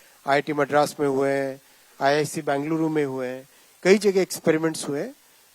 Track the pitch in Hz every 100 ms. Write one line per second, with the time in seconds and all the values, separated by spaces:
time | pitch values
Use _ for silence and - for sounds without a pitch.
0 | _ _ - 139 143 147 139 143 143 -
1 | 143 135 139 139 135 135 _ _ _ _
2 | 139 147 147 165 151 139 147 160 160 151
3 | 143 131 127 131 131 _ _ _ 175 208
4 | 202 190 175 - - 156 160 160 - 143
5 | 208 285 _ _ _